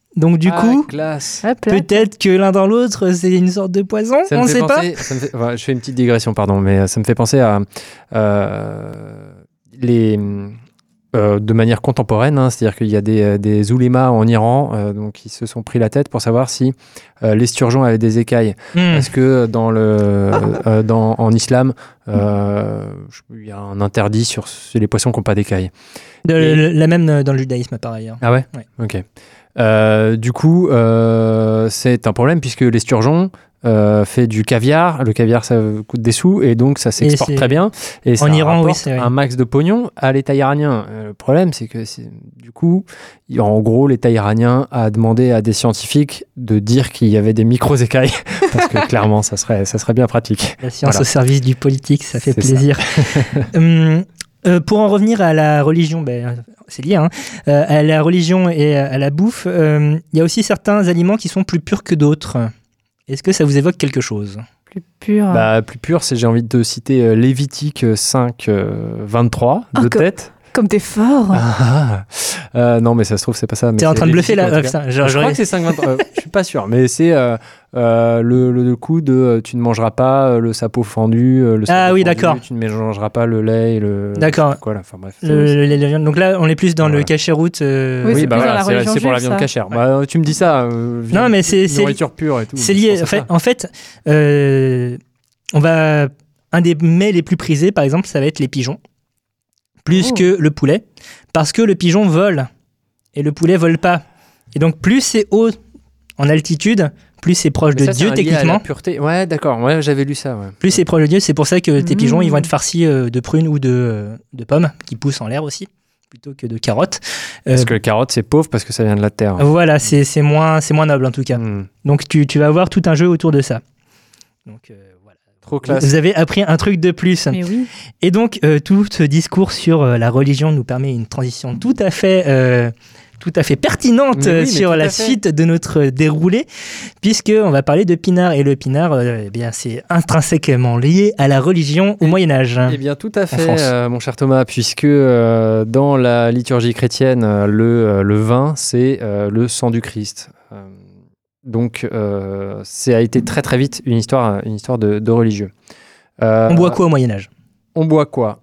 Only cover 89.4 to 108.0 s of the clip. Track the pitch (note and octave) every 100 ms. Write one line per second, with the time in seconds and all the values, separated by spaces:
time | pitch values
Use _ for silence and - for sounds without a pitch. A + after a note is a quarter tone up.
89.4 | C#3 B2 F#2+ A#2 B2+ C3+ C#3 E3 D3+ D3+
90.4 | F3+ C#3+ A#2+ A#2 A#2 A#2+ A2+ F#3 B3 G3+
91.4 | E3+ F#3+ F#3+ C#3+ C#3 C#3 C#3+ - D#3 B2+
92.4 | A2 C3+ B2 G3 A3 G3 D#3+ G3+ B2 E3+
93.4 | A#3+ B3+ F3+ - - - - D3+ D3 D3
94.4 | C#3 C3+ C3 B2+ B2 B2 - _ _ _
95.4 | - D3+ D#3 D#3+ D#3 D3+ C#3+ - _ _
96.4 | _ E3+ E3+ D#3 E3 E3+ G#3 F3 - E3+
97.4 | - D3 E3+ - C#3 D#3+ - D3 C#3+ -
98.4 | C3+ C#3 B2 F3 _ _ _ _ _ _
99.4 | _ _ _ _ - F#3 A#3 A#3 F3+ F#3+
100.4 | D3+ D3 C#3 F#3 - _ - - _ D#3+
101.4 | D3+ - A3+ F#3 F3 F#3 G3+ D#3 G3+ D#3
102.4 | B2+ _ _ _ _ _ _ - D3+ D3
103.4 | E3 F3+ E3 E3 F3+ F3 - _ _ _
104.4 | _ C#3+ E3 - F#3 C4 - A3 G3+ G3+
105.4 | A3+ - _ - _ _ _ - C#3 D#3
106.4 | D3 D#3+ G#3 A3 D3+ - _ _ E3 F3+
107.4 | D#3 - D#3 C3+ C3+ B2